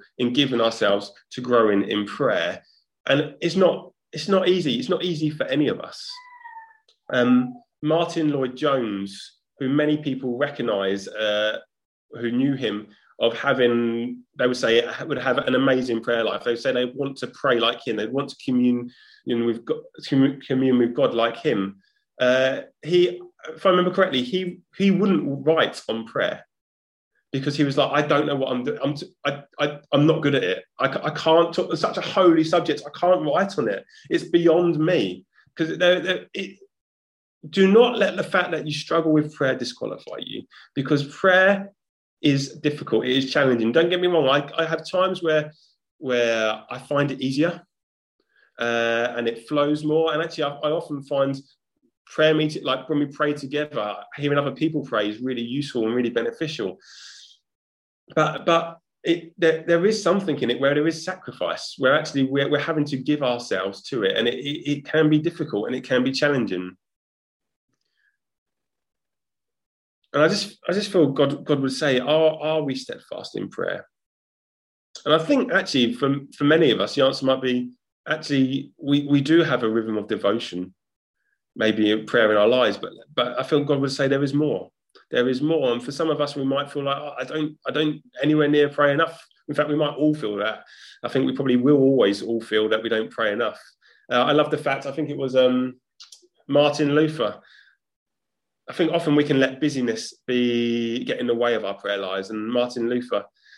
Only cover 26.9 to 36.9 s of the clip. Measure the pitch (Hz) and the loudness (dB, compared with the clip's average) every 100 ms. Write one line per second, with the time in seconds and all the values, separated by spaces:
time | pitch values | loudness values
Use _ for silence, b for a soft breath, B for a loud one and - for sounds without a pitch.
26.9 | _ _ _ _ 139 139 143 143 135 131 | _ _ _ _ -6 -4 0 0 2 2
27.9 | 143 147 147 151 139 131 127 123 - 139 | 2 2 0 0 -2 -2 -2 -4 -4 -4
28.9 | 147 - _ 143 143 - - 147 147 - | -6 -10 _ -6 -6 -10 -4 -4 -4 -2
29.9 | 143 151 156 143 135 90 92 - - 135 | 4 4 4 0 0 0 -4 -8 -4 -4
30.9 | - 156 156 160 165 165 165 175 160 196 | -2 -6 -2 4 4 4 0 -4 -2 -2
31.9 | - 160 - 180 160 156 175 160 147 - | -4 -2 4 6 6 4 2 2 -2 -6
32.9 | - 175 180 151 156 196 - 113 95 B | 0 2 4 2 0 0 -2 -2 -4 B
33.9 | B B 165 - 170 165 160 175 151 156 | B B -4 2 4 6 4 4 2 2
34.9 | 175 98 90 - b b - 160 160 175 | 2 0 -4 -14 b b -6 -6 2 4
35.9 | 180 170 180 - - 190 - _ _ _ | 4 0 -4 -6 -10 -10 -14 _ _ _